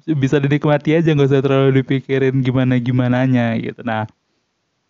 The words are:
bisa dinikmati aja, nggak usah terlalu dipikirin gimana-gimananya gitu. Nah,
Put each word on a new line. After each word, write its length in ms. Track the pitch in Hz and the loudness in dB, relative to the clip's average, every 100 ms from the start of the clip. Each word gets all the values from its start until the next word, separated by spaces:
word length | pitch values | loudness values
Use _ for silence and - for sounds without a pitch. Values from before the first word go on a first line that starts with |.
| - 156 | -6 -2
bisa 200 | 131 147 | 0 0
dinikmati 640 | 143 147 156 147 151 160 | 0 0 0 0 0 0
aja, 160 | 165 147 | 2 2
nggak 120 | 139 | 2
usah 80 | 139 | 2
terlalu 400 | 135 135 135 135 | 2 2 2 2
dipikirin 640 | 127 135 - 135 135 131 127 | 0 -4 -2 -2 0 0 0
gimana-gimananya 1120 | 127 127 127 120 123 123 123 131 123 117 113 | 0 0 0 0 0 0 0 0 0 0 -4
gitu. 240 | 120 - | -8 -10
Nah, 240 | 117 110 107 _ _ _ _ _ _ _ _ | -8 -6 -6 _ _ _ _ _ _ _ _